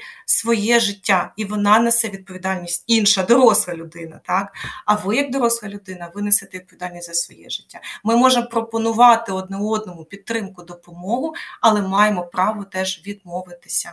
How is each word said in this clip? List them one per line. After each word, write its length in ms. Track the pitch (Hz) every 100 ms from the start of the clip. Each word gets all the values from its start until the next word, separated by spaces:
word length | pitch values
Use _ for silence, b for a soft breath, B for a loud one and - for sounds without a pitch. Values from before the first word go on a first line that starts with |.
| B B -
своє 540 | - 226 233 208 233
життя, 520 | 196 202 - 185 - -
і 80 |
вона 340 | 196 208 202 220
несе 300 | 233 233 214
відповідальність, 760 | 190 190 185 185 185 175 - -
інша 360 | 226 208 -
доросла 520 | 185 269 247 202 -
людина, 460 | 170 165 170 165 -
так? 280 | - 180 202 B B B -
А 80 |
ви, 220 | 208 185 247
як 140 | 285
доросла 380 | 269 240 - 208
людина, 420 | 196 - 180 170
ви 80 | 190
несете 360 | 208 202 190 185
відповідальність 480 | 185 165 180 175 170
за 80 |
своє 360 | 165 - 165 -
життя. 300 | - _ - B B
Ми 120 | 214 233
можемо 300 | 254 247 208
пропонувати 880 | 233 226 226 226 220 240 226 226
одне 260 | 190 185 196
одному 440 | 208 220 202 165
підтримку, 580 | 160 196 - 226 190 190
допомогу, 720 | 165 - - 170 185 240 320 B B B
але 220 | 233 214
маємо 400 | 190 196 214 196 175
право 320 | - 196 214
теж 380 | 190 185 190 - 180
відмовитися. 840 | 208 180 180 180 175 - - 175